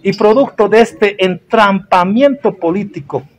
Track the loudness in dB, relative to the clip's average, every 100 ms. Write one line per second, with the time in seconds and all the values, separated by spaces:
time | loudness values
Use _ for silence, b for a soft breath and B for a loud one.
0 | -4 0 2 2 0 -2 0 2 0 0
1 | -4 0 -2 -2 _ 0 2 0 0 0
2 | 2 2 0 0 -4 -2 -4 -4 -6 -12
3 | -10 -10 -10